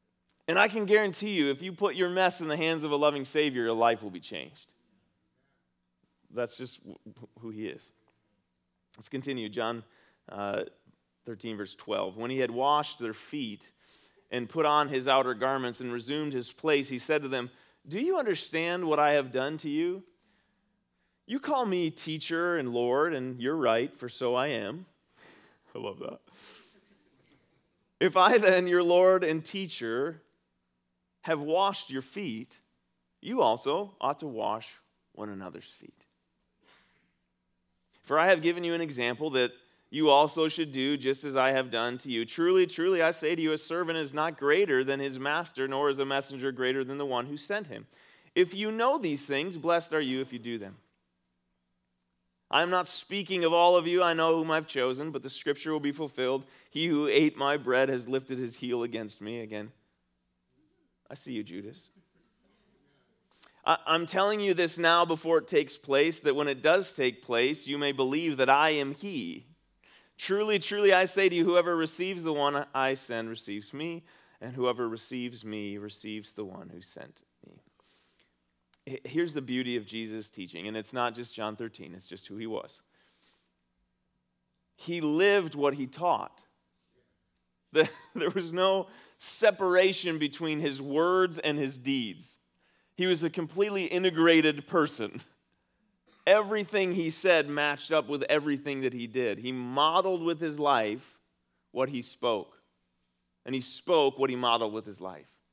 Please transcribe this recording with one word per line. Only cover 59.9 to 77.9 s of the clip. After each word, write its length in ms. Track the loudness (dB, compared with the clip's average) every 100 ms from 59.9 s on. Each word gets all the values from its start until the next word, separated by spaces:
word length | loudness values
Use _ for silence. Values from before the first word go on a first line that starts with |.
| _ _ _ _ _ _ _ _ _ _ _ -20
I 20 |
see 200 | -18 -12
you, 100 | -10
Judas. 480 | -10 -12 -14 -18 -20 _ _ _ _ _ _ _ _ _ _ _ _ _ _ _ -20 _ 0
"I, 120 | 0 2
I'm 200 | 0 0
telling 340 | 0 2 2
you 140 | 0
this 240 | 2 0 2
now 280 | 4 6 4
before 340 | 0 2 2
it 80 | 4
takes 260 | 0 0 -6
place, 460 | 0 2 2 2
that 160 | 0 0
when 100 | 0
it 140 | 0
does 340 | 4 4 2 -2
take 260 | -2 -2
place, 460 | -2 2 2 0 -6
you 100 | -2
may 140 | -2
believe 460 | 0 0 0 -2 2
that 120 | 4
I 200 | 6 6
am 240 | 2 -2
he. 520 | -6 -8 -6 -6 -10 -16 _ _ _ _ -20 _ -10
Truly, 400 | -2 0 2 0
truly, 360 | 0 4 6
I 120 | 8 6
say 220 | 4 2
to 80 | 4
you, 80 |
whoever 320 | 4 4 4 2
receives 480 | -2 -4 -6 -4
the 80 | -4
one 340 | 0 2 0 -2
I 200 | -2 0
send 340 | -2 -4 -6 -6
receives 460 | -10 -10 -12 -10
me, 300 | -10 -8 -10 -14 _ _ -18
and 140 | -14
whoever 340 | -2 -2 0 -4
receives 560 | -6 -10 -8 -8 -10
me 340 | -10 -8 -8 -10
receives 540 | -12 -14 -12 -12 -12
the 140 | -12 -12
one 240 | -12 -16
who 120 | -18
sent 420 | -18 -18 -20 _ _ _ -20
me." 160 | -20 _ _ _